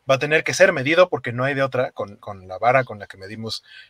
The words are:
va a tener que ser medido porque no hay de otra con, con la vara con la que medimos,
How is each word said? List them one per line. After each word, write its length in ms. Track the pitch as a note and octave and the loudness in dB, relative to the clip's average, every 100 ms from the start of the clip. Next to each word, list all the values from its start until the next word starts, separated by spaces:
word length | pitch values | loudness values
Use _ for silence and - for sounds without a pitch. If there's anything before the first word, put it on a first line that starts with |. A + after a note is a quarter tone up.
| - | 0
va 80 | C3+ | 0
a 20 | |
tener 240 | D3 D#3 | 2 0
que 100 | D#3 | 0
ser 180 | C3 F#3+ | 4 4
medido 360 | D#3+ C3 E3 F3+ | 4 2 4 4
porque 240 | C#3+ B2+ | 2 -6
no 100 | A#2 | -4
hay 120 | C3+ | -2
de 80 | C3+ | -2
otra 260 | C3+ B2+ C3+ | -2 -2 -4
con, 260 | - G2+ G2+ | -6 -10 -12
con 300 | - G2 F#2 | -16 -16 -12
la 120 | F#2 | -2
vara 260 | A2+ C3 | 2 2
con 160 | B2+ G#2+ | 0 -8
la 80 | G2 | -18
que 80 | F#2+ | -18
medimos, 480 | F#2+ A2 A2+ - _ - - | -16 -12 -10 -10 _ -20 -20